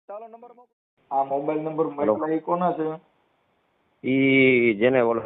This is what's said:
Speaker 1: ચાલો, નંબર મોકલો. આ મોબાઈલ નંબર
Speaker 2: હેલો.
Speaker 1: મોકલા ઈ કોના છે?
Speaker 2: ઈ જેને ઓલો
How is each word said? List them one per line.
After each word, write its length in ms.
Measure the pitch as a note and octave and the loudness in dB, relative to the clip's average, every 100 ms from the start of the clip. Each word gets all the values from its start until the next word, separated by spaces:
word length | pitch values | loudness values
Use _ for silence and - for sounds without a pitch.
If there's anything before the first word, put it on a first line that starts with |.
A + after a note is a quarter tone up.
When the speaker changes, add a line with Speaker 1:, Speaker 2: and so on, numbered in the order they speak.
| - | -20
Speaker 1:
ચાલો, 200 | G3+ A3+ | -18 -18
નંબર 200 | A3+ A#3+ | -20 -20
મોકલો. 720 | A#3+ B3 _ _ _ _ C3+ | -20 _ _ _ _ _ -2
આ 60 | |
મોબાઈલ 380 | C3+ C#3 D3 D3+ | 0 -2 -2 -4
નંબર 240 | D#3 D3+ D3+ | -4 -2 -4
Speaker 2:
હેલો. 300 | C#3+ D3 G#2+ | -2 0 0
Speaker 1:
મોકલા 200 | D#3 D#3+ | -2 -4
ઈ 40 | |
કોના 320 | D#3+ F3 F3+ | -2 -2 -2
છે? 280 | D#3 D#3 D#3+ _ _ _ _ _ _ _ _ _ _ | -2 -6 -8 _ _ _ _ _ _ _ _ _ _
Speaker 2:
ઈ 680 | B2+ C3+ C3+ C3+ C3 B2 A#2 | -4 0 2 4 4 4 2
જેને 280 | G2+ B2 C3 | 2 2 2
ઓલો 200 | A#2 A2+ | 2 -2